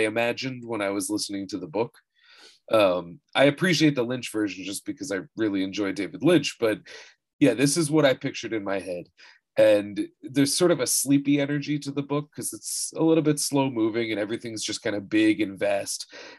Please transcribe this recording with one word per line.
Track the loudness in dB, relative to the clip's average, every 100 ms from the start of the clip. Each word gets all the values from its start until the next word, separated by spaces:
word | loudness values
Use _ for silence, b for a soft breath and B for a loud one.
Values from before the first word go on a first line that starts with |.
| 2
imagined | 2 -2 -2 -6 -8 -8
when | -4
I | -2
was | -2 -2
listening | -4 -4 -8 -8
to | -8
the | -6
book. | -4 -4 -8 _ b b b b b 0
Um, | 4 4 2 -4 -14 _
I | 2
appreciate | 4 4 0 4 4
the | 2
Lynch | -2 -4 -6
version | -4 -4 -4
just | -10 -10
because | -10 -10 -6
I | -6 -6 -4
really | -2 0
enjoy | -2 -2 -4
David | -4 -6 -2
Lynch, | 2 2 2 -2
but | -2 -2 B B B B _ _
yeah, | 2
this | 4 2 2
is | 2
what | 4 4
I |
pictured | 2 -4 -8 -6
in | -4
my | -4 -4
head. | -6 -10 -12 _ b b _ 4
And | 6 6 2 -4 -6 _
there's | -4 2 2 4
sort | 4
of | 4
a | 2
sleepy | 0 2 2 4 2
energy | 2 -2 -4 -6
to | -4
the | -8
book | -4 -4 -6
'cause | -10 -10
it's | -10 -8 -8 -8 0
a |
little | 4 4
bit | 4 0
slow | 0 0 0
moving | 0 0 0 -4
and | -4
everything's | -4 -6 -8 -8
just | -6 -6
kinda | -4 -6
big | 0 4 4 4
and | -2 -2
vast. | -2 -2 -4 -8 -12 B B